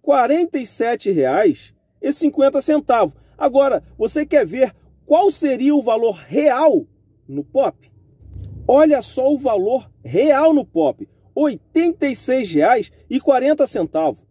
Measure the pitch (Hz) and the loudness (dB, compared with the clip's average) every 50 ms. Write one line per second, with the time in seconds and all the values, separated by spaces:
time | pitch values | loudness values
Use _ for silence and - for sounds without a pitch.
0 | _ 302 285 277 247 233 294 339 349 339 - 285 247 - - - 226 233 240 226 | _ 2 2 2 4 2 2 0 0 -2 -4 -8 -8 -10 -8 -4 -4 -4 -4 -4
1 | - 202 196 156 135 127 139 - - 185 - - - _ _ _ _ _ _ _ | -4 -2 0 0 0 0 2 2 2 2 0 -2 -14 _ _ _ _ _ _ _
2 | - 269 285 - 339 294 - - 269 277 269 277 - - 302 302 294 - 240 226 | -6 -6 -4 -2 -4 -4 0 2 0 2 0 -2 -2 0 -2 -2 0 0 0 0
3 | 202 151 - _ _ _ _ - 302 285 240 277 277 269 240 190 - - - - | 0 -2 -4 _ _ _ _ -4 -4 0 2 2 2 2 0 -4 -6 -12 -8 -6
4 | 427 453 - 302 302 - - 294 220 156 180 254 262 202 _ _ _ _ _ _ | -6 -4 -4 -6 -4 0 0 0 0 0 -2 -2 -2 -2 _ _ _ _ _ _
5 | _ - 285 339 403 392 - - 320 285 262 214 254 285 294 294 226 240 220 226 | _ 0 2 2 2 0 0 -2 -4 -4 -2 0 0 0 0 0 0 0 -2 0
6 | 233 226 190 - - - 156 285 294 294 240 262 311 311 247 311 - _ _ _ | -2 -2 -4 -6 -12 -6 -4 0 2 2 2 4 2 2 2 2 -2 _ _ _
7 | _ _ _ _ _ - 135 143 143 - - 262 269 185 - _ _ _ _ _ | _ _ _ _ _ -12 -12 -12 -12 -4 -2 -2 -2 -2 -4 _ _ _ _ _
8 | _ _ _ _ - - - - - - - - - - 240 285 311 311 294 254 | _ _ _ _ -20 -20 -20 -20 -18 -18 -18 -8 -2 2 4 4 6 4 2 0
9 | - - - 262 254 269 302 254 277 254 220 196 185 214 254 262 - - _ _ | -2 -8 -6 -2 0 0 0 0 -2 -2 -2 0 0 -2 -2 -4 -6 -10 _ _
10 | _ 120 127 185 269 311 277 269 302 320 320 285 214 _ _ 165 156 135 - _ | _ -4 -2 0 2 4 4 4 4 4 2 2 -2 _ _ -2 0 0 -2 _
11 | - _ _ _ _ _ _ 262 302 294 220 - _ _ _ 320 339 349 330 _ | -16 _ _ _ _ _ _ -2 -2 -2 -2 -6 _ _ _ 0 0 0 -2 _
12 | 302 277 254 - - - 254 262 233 180 165 147 151 208 247 233 - - _ _ | -4 -4 -4 -6 -4 -4 -2 -2 -4 -2 0 2 2 4 2 0 -2 -8 _ _
13 | _ _ - 269 - 311 269 254 254 285 311 302 277 - - 226 165 - - 160 | _ _ -8 -4 0 0 0 2 2 0 0 0 -2 -4 -2 -6 -6 -4 -4 -4
14 | 160 147 110 _ _ _ | -4 -4 -4 _ _ _